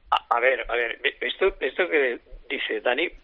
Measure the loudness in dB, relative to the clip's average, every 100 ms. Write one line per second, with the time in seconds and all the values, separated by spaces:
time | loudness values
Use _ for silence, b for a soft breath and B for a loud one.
0 | -2 -2 0 2 4 2 -2 -2 -2 -2
1 | -4 -2 -6 2 0 2 -4 -2 0 2
2 | 2 -2 -10 -18 -8 -6 -4 -2 0 0
3 | -2 -6